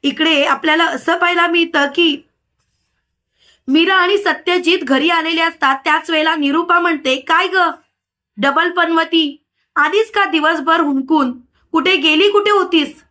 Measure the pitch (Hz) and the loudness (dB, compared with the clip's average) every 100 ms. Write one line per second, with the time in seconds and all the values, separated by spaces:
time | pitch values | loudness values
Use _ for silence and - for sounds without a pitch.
0 | 277 285 320 302 294 277 311 311 339 - | -4 -2 0 0 0 0 0 0 0 -2
1 | - 349 349 349 339 339 330 302 285 285 | -4 0 0 2 0 0 0 0 -2 0
2 | 339 277 _ _ _ _ _ _ _ _ | 0 0 _ _ _ _ _ _ _ _
3 | _ _ _ _ _ _ - 285 349 381 | _ _ _ _ _ _ -2 0 2 2
4 | 359 403 381 - - 359 349 370 269 262 | 2 0 -2 -4 -2 0 2 0 0 0
5 | 311 339 320 330 330 320 269 277 320 311 | 2 0 -2 -2 -2 -2 -2 -2 0 -2
6 | 311 311 320 320 285 302 339 349 349 302 | 0 -2 0 0 0 -2 0 0 0 -2
7 | 262 269 - 330 370 370 339 - _ _ | -2 -4 0 0 0 0 0 -2 _ _
8 | _ _ _ - 269 294 349 359 330 330 | _ _ _ -2 0 0 0 0 0 0
9 | 320 330 302 277 _ _ _ - 302 392 | 2 0 0 -6 _ _ _ -2 0 0
10 | 440 415 392 320 311 330 294 330 294 269 | 0 -2 0 0 0 0 0 0 0 -2
11 | 269 311 254 247 _ _ _ 320 330 381 | 0 0 0 -6 _ _ _ -2 0 0
12 | 311 311 403 403 415 403 370 339 285 - | 2 2 4 2 2 0 2 0 -2 -8
13 | _ | _